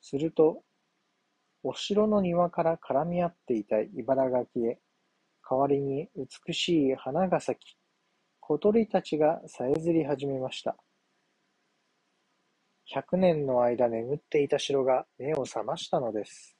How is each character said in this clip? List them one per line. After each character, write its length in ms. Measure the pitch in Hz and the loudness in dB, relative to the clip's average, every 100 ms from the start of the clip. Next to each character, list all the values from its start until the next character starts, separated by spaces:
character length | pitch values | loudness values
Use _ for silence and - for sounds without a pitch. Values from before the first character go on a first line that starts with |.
す 160 | - 139 | -8 -4
る 140 | 160 | -4
と、 320 | - 156 226 _ _ _ _ _ _ _ _ _ _ | 2 2 2 _ _ _ _ _ _ _ _ _ _
お 140 | - 127 | -8 -6
城 320 | - 202 214 | -2 0 2
の 140 | 208 | 2
庭 280 | 180 170 175 | 2 2 0
か 140 | - | 0
ら 140 | 165 165 | 0 -2
絡 280 | - 135 165 | -2 -2 0
み 160 | 175 | 0
合 60 | 170 | -2
っ 80 | - _ | -4 _
て 80 | 117 | -4
い 80 | |
た 160 | 101 110 | 0 -2
茨 520 | 107 107 113 135 131 | -2 -6 -2 0 2
が 80 | 127 120 | 0 -2
消 140 | - 117 | -2 -2
え、 120 | 123 _ _ _ _ _ _ - | -4 _ _ _ _ _ _ -4
代 120 | 131 | 0
わ 80 | 139 | 2
り 120 | 139 | 0
に 300 | 139 135 175 - | 0 -4 -6 -10
美 400 | 131 - - 165 | -12 -12 -8 -6
し 320 | - 170 135 | 0 2 2
い 60 | 131 | 0
花 340 | - 143 185 | -2 -2 2
が 100 | 170 | 0
咲 240 | - 123 | -2 -6
き、 140 | - - _ _ _ _ _ _ | -8 -20 _ _ _ _ _ _
小 180 | - 151 | -4 0
鳥 300 | 208 220 214 | 2 2 2
た 160 | 190 | 0
ち 160 | - 151 | -2 2
が 240 | 151 - - | 2 2 -6
さ 220 | - 127 | -6 -2
え 120 | 151 | 0
ず 140 | 160 | 2
り 100 | 165 | 0
始 220 | 139 143 139 | 2 -2 -2
め 140 | 135 | -4
ま 120 | 127 | -6
し 120 | - | -6
た。 120 | - - _ _ _ _ _ _ _ _ _ _ _ _ _ _ _ _ _ _ _ _ - | -8 -8 _ _ _ _ _ _ _ _ _ _ _ _ _ _ _ _ _ _ _ _ -10
百 300 | 135 - 180 | -8 -4 2
年 280 | 185 160 139 | 2 2 0
の 160 | 123 | 2
間 260 | 123 120 120 | 2 2 0
眠 280 | 113 117 147 | 0 -4 -6
っ 20 | |
て 240 | _ 151 | _ 0
い 60 | 143 | 2
た 100 | 143 | 0
城 260 | - 139 | 0 0
が 220 | 131 131 - _ | 2 0 0 _
目 160 | 131 156 | -4 -2
を 100 | 120 | -4
覚 180 | 120 110 | -6 -6
ま 120 | 165 | -8
し 120 | - | -4
た 100 | 170 | -2
の 120 | 123 | -2
で 140 | 107 101 | -4 -8
す。 320 | - - _ | -14 -20 _